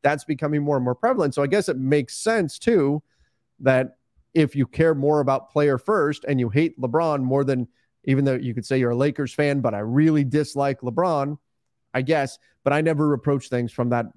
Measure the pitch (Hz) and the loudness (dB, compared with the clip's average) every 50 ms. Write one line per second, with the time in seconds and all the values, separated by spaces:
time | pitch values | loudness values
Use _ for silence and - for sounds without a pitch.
0 | - 143 151 147 - - 151 127 156 147 151 147 143 143 147 135 123 127 123 - | 2 0 0 0 -4 -6 -6 -4 -2 -2 -2 -2 0 0 0 0 0 -2 -2 0
1 | - 233 254 - 165 143 127 - 143 143 160 208 185 - 156 131 131 131 147 147 | 0 0 2 2 0 0 0 0 0 0 0 0 0 -2 -4 -2 0 0 0 0
2 | 131 - - - - 214 226 220 180 143 - - - - 233 190 143 139 143 151 | 0 -4 -10 -6 -2 0 0 0 0 -2 -6 -4 0 2 2 4 2 2 0 -2
3 | _ _ _ _ _ _ _ _ _ _ _ _ - 131 131 127 131 - - _ | _ _ _ _ _ _ _ _ _ _ _ _ 0 2 2 2 0 -2 -8 _
4 | _ _ _ _ _ _ _ 160 156 139 - 143 131 - - - 160 165 156 139 | _ _ _ _ _ _ _ 2 2 2 2 -2 -2 -2 0 2 2 2 2 2
5 | 135 147 151 151 139 131 135 131 - _ _ 147 147 147 135 123 - - 214 202 | 2 2 2 2 2 0 0 -2 -4 _ _ 0 2 2 2 0 0 0 0 0
6 | 151 151 147 - - - 143 131 123 113 104 139 160 160 - - 127 123 117 160 | 2 0 -2 -4 -4 -2 -2 0 0 0 0 0 0 0 -2 -4 -6 -2 0 0
7 | 170 160 151 139 131 127 131 139 139 131 135 127 120 - _ _ _ _ _ _ | 0 0 0 -2 -2 0 0 0 2 0 0 -2 -2 -6 _ _ _ _ _ _
8 | _ - 135 135 139 135 131 127 - 123 110 120 110 - 135 131 127 120 120 120 | _ 0 0 2 2 2 0 0 -2 -6 -6 -6 -4 -2 -2 0 0 0 0 0
9 | 139 147 - - 139 127 - - 147 143 143 139 127 120 107 101 104 110 120 143 | 0 0 0 -2 -6 -6 -2 -2 0 0 0 0 0 -2 -2 -2 -4 0 2 2
10 | 156 160 156 151 143 127 120 151 147 - - 143 139 139 135 - - 123 113 - | 4 4 2 2 0 0 0 -2 -2 -2 -4 -4 -2 -2 -2 -4 -8 -6 -2 -2
11 | 175 185 165 143 139 143 147 - _ _ _ _ _ _ _ _ _ _ _ 131 | 0 0 0 0 -2 -4 -6 -10 _ _ _ _ _ _ _ _ _ _ _ -4
12 | 131 127 160 151 139 127 - - _ _ _ _ _ 139 139 151 156 165 160 143 | 0 0 0 0 0 -4 -8 -16 _ _ _ _ _ 0 2 2 2 2 2 2
13 | 156 151 147 123 - 147 139 135 - - - 123 120 113 - - 120 123 120 120 | 2 2 0 0 0 0 -2 -2 -2 -4 -4 -4 -4 -4 -4 -4 -2 0 0 -2
14 | 113 113 - | -2 -4 -4